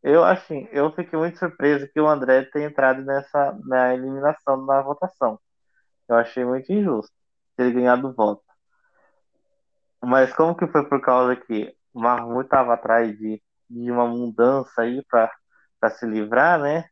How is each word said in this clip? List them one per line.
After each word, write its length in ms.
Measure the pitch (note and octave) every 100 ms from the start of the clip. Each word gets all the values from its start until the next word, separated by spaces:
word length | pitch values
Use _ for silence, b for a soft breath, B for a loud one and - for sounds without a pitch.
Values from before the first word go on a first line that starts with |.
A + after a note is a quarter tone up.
eu, 200 | - D#3+
assim, 440 | F3 F3+ - D3+ -
eu 200 | C#3+ D3+
fiquei 240 | D#3 E3+ D#3+
muito 180 | E3+ F3
surpreso 480 | F3 - C#3+ C#3+ C#3+
que 60 | D3+
o 60 | D3+
André 380 | D3 C3 C3 C3
tenha 220 | D3+ D3
entrado 360 | C#3+ C3+ C3
nessa, 540 | C3+ C#3 C#3 D3 C#3 - C3
na 280 | B2+ B2+
eliminação, 720 | B2+ C3 C3+ C#3+ D3 - C3+ C3+
na 160 | C#3
votação. 580 | C3+ C#3+ F#3 _ B2 G#2+ _ _ _ _ _ _ -
Eu 60 | A#2
achei 280 | A#2 - B2
muito 260 | C3 C3+
injusto 380 | G3+ G3 A2+ - _ _ _ _ -
ter 140 | B2+
ganhado 360 | B2 B2 B2 C3+
o 40 |
voto. 300 | B2 G#2+ G#2 _ _ _ _ _ _ _ _ _ _ _ _ _ _ _ _
Mas 300 | B2 C3 C3
como 220 | - E3 E3+
que 120 | E3
foi 200 | D3+ C#3
por 140 | C3+
causa 340 | C3+ B2+ B2 B2
que 400 | - G#2+ G#2+ _ _
o 80 | A#2+
Mahmoud 460 | A2+ A#2+ A#2 B2 B2+
tava 240 | C3+ B2
atrás 440 | A#2 A2+ A#2 A2+ G#2
de, 240 | A2 G#2+ _ _ _
de 220 | A#2+ A#2+
uma 160 | A#2+ A#2+
mudança 760 | A#2+ A#2+ A2 A#2+ C3+ B2 -
aí 220 | A#2 B2+ -
pra, 220 | A#2 A2+ - _ _ _ _
pra 100 | A2+
se 160 | - A#2
livrar, 540 | G#2+ G#2+ A#2 D#3 E3+
né? 260 | C#3+ D#3+ D#3+